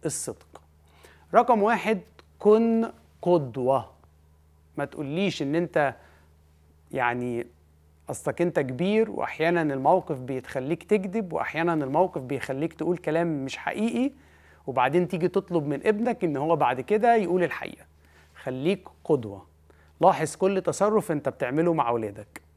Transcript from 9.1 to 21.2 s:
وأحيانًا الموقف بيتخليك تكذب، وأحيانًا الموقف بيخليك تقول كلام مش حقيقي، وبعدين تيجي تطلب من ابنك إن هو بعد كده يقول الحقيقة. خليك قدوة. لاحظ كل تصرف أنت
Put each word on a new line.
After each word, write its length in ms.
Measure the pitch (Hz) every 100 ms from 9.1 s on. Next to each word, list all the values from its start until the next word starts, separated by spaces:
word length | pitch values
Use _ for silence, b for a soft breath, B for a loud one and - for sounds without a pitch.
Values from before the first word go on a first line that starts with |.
وأحيانًا 520 | 196 - - 160 175
الموقف 560 | 156 135 135 180 156 143
بيتخليك 640 | 127 131 127 139 127 170
تكذب، 500 | - 208 190 202 185
وأحيانًا 420 | 160 - 151 170
الموقف 460 | 160 135 147 185 175
بيخليك 520 | 127 135 - 135 160
تقول 240 | - 156 175
كلام 480 | - 160 170 151
مش 120 | 135 -
حقيقي، 560 | - - 220 233 262 - b b b b -
وبعدين 420 | 131 127 156 175
تيجي 200 | 185 175
تطلب 380 | 196 190 170 147
من 200 | 143 -
ابنك 380 | 208 233 233
إن 120 | 175 139
هو 200 | 151 165
بعد 240 | 131 127
كده 360 | 127 208 233 233
يقول 280 | 180 180
الحقيقة. 400 | 175 - - - - _ b b b -
خليك 460 | - 131 147 196 - -
قدوة. 420 | - 147 110 98 - _ _ b b _
لاحظ 360 | 175 147 156 -
كل 260 | 190 196
تصرف 500 | 175 143 202 214 -
أنت 160 | 151